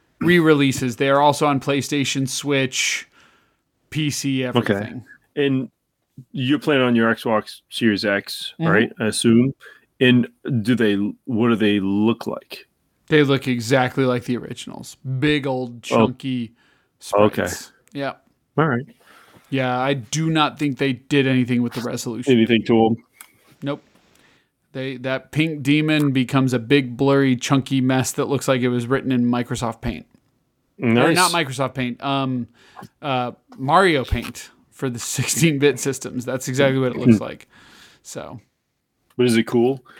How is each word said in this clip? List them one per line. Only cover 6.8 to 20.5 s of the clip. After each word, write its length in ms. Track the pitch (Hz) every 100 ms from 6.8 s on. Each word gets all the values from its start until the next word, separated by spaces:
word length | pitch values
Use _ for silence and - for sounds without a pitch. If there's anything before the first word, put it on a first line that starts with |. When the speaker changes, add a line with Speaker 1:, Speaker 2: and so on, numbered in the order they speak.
Speaker 2:
on 160 | 127 117
your 180 | 113
Xbox 460 | 113 127 110 - - _
Series 340 | - 117 98
X, 520 | 107 98 - - - -
Speaker 1:
Mm-hmm. 140 | 165
Speaker 2:
right? 200 | 147 113 -
I 80 | 110
assume. 460 | - 117 117 131 - - - _ -
And 280 | 127 123 117 _ - 127
do 120 | 104
they, 200 | 120 110 101 104 - -
what 240 | 113 120
do 60 | 110
they 240 | 104 104
look 460 | 95 101 110 117 -
like? 400 | - - - - _ _ _ -
Speaker 1:
They 140 | 156
look 220 | 139 135 135
exactly 600 | 120 110 135 127 139 127
like 180 | 123
the 140 | - 120
originals. 580 | - 123 - - - - 131 131
Big 280 | 151 147 135
old 400 | 127 127 120 -
Speaker 2:
Oh. 140 | 120 110
Speaker 1:
chunky 480 | 127 135 127 113 _ _ _ _ _ -
Speaker 2:
Okay. 280 | 101 104 - 92
Speaker 1:
sprites. 260 | 90 - _ _
Yeah. 220 | 143 135 - _ _ _ -
Speaker 2:
All 80 | 156
right. 200 | 120 139 - _ - _ - -
Speaker 1:
Yeah, 280 | 135 127 127
I 140 | 135
do 380 | 139 107 147 160
not 280 | 160 147